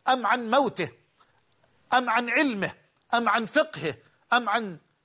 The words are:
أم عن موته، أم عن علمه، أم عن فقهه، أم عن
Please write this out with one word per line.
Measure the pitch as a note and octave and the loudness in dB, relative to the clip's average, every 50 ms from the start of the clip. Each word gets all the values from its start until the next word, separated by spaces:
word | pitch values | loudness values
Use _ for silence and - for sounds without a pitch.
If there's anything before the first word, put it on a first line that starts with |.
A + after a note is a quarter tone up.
| - - | -2 0
أم | B3+ B3+ A3+ | 0 0 2
عن | G3+ A3+ B3+ A#3 A3 | 0 0 0 0 2
موته، | A3+ C#4+ C#4 A3 - - F3 - - _ _ _ _ _ _ _ _ _ _ _ _ _ _ _ _ _ _ - - | 2 2 2 2 -2 -6 -6 -8 -8 _ _ _ _ _ _ _ _ _ _ _ _ _ _ _ _ _ _ 0 0
أم | B3 B3 A#3+ | 0 2 2
عن | A3 A#3+ A#3+ A#3 | 0 0 0 0
علمه، | A#3 C#4 D#4 C#4 A3+ G3+ F3+ - - _ _ _ _ _ _ - - | 0 0 2 0 0 -2 -4 -4 -6 _ _ _ _ _ _ -2 -2
أم | A#3 A#3 A3 | 0 2 2
عن | G3+ A#3 A3+ | 0 0 0
فقهه، | - - D4 D4+ D#4 - C#3+ C3 D#3 C3 - _ _ _ _ _ - A#3 | 0 0 0 0 0 -4 -8 -6 -6 -8 -8 _ _ _ _ _ 0 0
أم | B3 A#3+ G#3 | 0 0 0
عن | G3+ A#3 A3+ G3 E3+ D3 _ _ _ _ | -2 -2 -2 -6 -10 -14 _ _ _ _